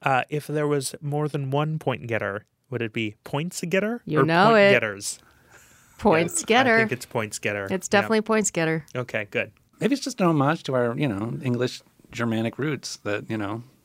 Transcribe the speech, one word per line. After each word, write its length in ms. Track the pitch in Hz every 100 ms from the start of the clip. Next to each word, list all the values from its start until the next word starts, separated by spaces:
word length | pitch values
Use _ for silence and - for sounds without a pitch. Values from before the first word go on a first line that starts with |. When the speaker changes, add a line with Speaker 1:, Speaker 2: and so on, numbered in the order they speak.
Speaker 1:
Uh, 220 | 143 131 -
if 180 | 147 -
there 200 | 151 147
was 260 | 143 131 -
more 280 | 147 143 151
than 220 | 147 135
one 280 | 139 151 156
point 280 | - 104 117
getter, 380 | 110 101 101 - _ _
would 120 | 120
it 100 | 117
be 220 | 120 110 107
points 380 | - 143 170 - 170
getter 320 | 190 208 240 -
Speaker 2:
You 160 | 151
Speaker 1:
or 40 | 147
Speaker 2:
know 220 | 165 208
Speaker 1:
point 100 | 220
Speaker 2:
it. 80 | 202
Speaker 1:
getters? 480 | 196 110 98 - - _ _ _ - _ _ _ -
Speaker 2:
Points 360 | 214 165 170 -
Speaker 1:
Yes, 60 | -
Speaker 2:
getter. 300 | 226 262 226
Speaker 1:
I 40 |
think 120 | 220
it's 140 | 127 -
points 340 | 120 107 -
getter. 260 | 110 104 98
Speaker 2:
It's 160 | 190 -
Speaker 1:
Yeah. 140 | 202
Speaker 2:
definitely 200 | 202 220
points 300 | 220 220 202
getter. 320 | - 160 160 - 127
Speaker 1:
Okay, 320 | 123 113 107
good. 200 | 120 107 - _ _
Speaker 3:
Maybe 140 | 196 269
it's 80 |
just 160 | 277 -
an 80 | 180
homage 360 | 156 139 165
to 100 | - 131
our, 220 | 120 123
you 100 | 143
know, 260 | 98 113 143
English 380 | 139 120 127 - - _ _
Germanic 460 | 117 117 110 113 -
roots 400 | 147 131 - -
that, 320 | 101 104 101
you 80 | 113
know 260 | 101 113 123 _